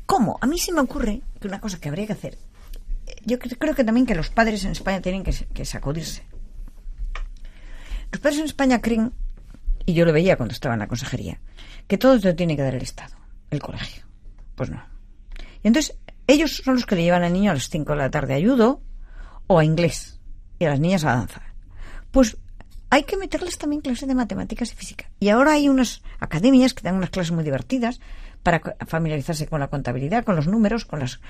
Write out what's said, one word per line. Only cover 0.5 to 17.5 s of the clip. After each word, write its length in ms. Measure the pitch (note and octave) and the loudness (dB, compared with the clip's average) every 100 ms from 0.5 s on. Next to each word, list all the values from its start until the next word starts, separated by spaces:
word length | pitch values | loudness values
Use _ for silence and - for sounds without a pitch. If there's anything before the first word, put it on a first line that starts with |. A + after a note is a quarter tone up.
| E4+ | 0
se 140 | - | 0
me 80 | E4 | 0
ocurre 400 | B3+ C#4+ G#3 G#3+ - - | 0 0 -2 -2 -6 -10
que 80 | G3+ | -8
una 140 | G3 | -8
cosa 180 | G#3+ F3 | -8 -8
que 120 | D3 | -6
habría 160 | D#3+ G#3+ | -6 -4
que 80 | |
hacer, 240 | F#3+ - - - - - - - - - | -6 -8 -14 -18 -20 -12 -12 -6 -6 -8
eh, 100 | - G#3+ | -10 -4
yo 120 | B3 | -4
cre-, 200 | A#3+ B3 | -4 -2
creo 160 | D#4 | 0
que 100 | C#4 | 2
también 220 | A3+ A#3 A#3+ | 4 4 2
que 80 | |
los 160 | E3+ D3 | 2 0
padres 340 | - A3+ G#3+ | 2 2 2
en 80 | F#3 | -4
España 300 | D#3 F#3+ F#3+ | -4 -2 -2
tienen 200 | F#3 F#3+ | -2 -2
que, 100 | F3+ | -2
que 320 | - - - C3+ | -4 -4 -6 -6
sacudirse. 600 | G#2+ B2 D#3+ D#3 - - - - - - - - - - - - - - - - - - - - | -4 -4 -4 -6 -10 -12 -14 -14 -12 -14 -12 -12 -8 -6 -6 -8 -10 -14 -16 -16 -16 -8 -8 -8
Los 120 | G3+ | -2
padres 160 | D4 D4 | 0 0
en 80 | D4+ | -2
España 340 | - C4 A#3+ | 0 2 2
creen, 320 | A3+ A3+ A3+ - - - - - - - | 2 0 0 -2 -6 -8 -14 -6 -2 0
y 80 | - | 2
yo 140 | E3 E3+ | 4 6
lo 80 | |
veía 240 | D#3 F#3 C3+ | 6 4 4
cuando 160 | A2 | 0
estaba 200 | A2+ C3+ | -4 -2
en 40 | A2+ | -2
la 80 | G#2 | -2
consejería, 560 | A#2 - G2+ F#2 - - - - - - | -6 -4 -6 -8 -10 -14 -18 -18 -18 -2
que 120 | G3 | 4
todo 200 | C4 B3+ | 6 6
te 100 | F#3 | 4
lo 60 | |
tiene 220 | E3 F3 D3 | 2 0 2
que 60 | |
dar 120 | C3+ | 0
el 60 | B2+ | -2
Estado, 340 | B2 - - - - - - | -6 -10 -14 -18 -18 -20 -8
el 100 | D3 | -6
colegio. 440 | - - - - - - - - - | -6 -10 -10 -12 -18 -18 -20 -18 -18
Pues 160 | - - | -8 -8
no. 120 | - - - - - - - - - | -8 -14 -18 -20 -20 -14 -14 -14 0
Y 40 | G#3 | 4
entonces, 320 | C4 D4+ - - - - | 4 2 -6 -16 -4 4
ellos 360 | D4 D#4 - | 6 4 -2
son 120 | - B3+ | 0 0
los 100 | - | 2
que 80 | |
le 80 | F3+ | 2
llevan 220 | E3+ F3 | 4 4
al 80 | F3 | 4
niño 160 | F3+ G3+ | 4 2